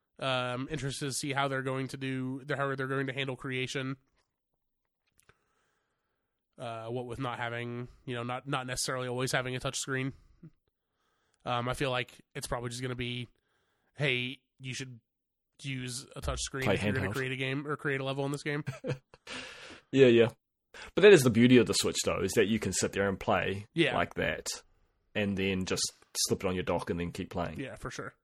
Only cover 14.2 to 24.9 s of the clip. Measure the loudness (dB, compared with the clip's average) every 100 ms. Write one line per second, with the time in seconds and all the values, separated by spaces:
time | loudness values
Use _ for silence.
14.2 | -2 -8 _ _ -10 -8 -10 -14 _ _
15.2 | _ _ _ _ -8 -6 -6 -8 -12 -8
16.2 | -6 -4 -4 -2 0 2 2 0 -2 -2
17.2 | -4 -4 -4 -4 -4 -4 -2 -2 -2 -2
18.2 | -2 -2 -4 -4 -6 -8 -6 -6 _ -20
19.2 | -14 -12 -12 -16 -18 -20 -2 6 8 10
20.2 | 6 2 _ _ _ -18 -4 8 12 12
21.2 | 10 8 10 10 8 4 2 0 0 0
22.2 | 0 4 4 4 0 0 -2 0 0 0
23.2 | 0 0 0 -4 -6 0 2 2 0 0
24.2 | -2 -2 -6 -12 -14 _ _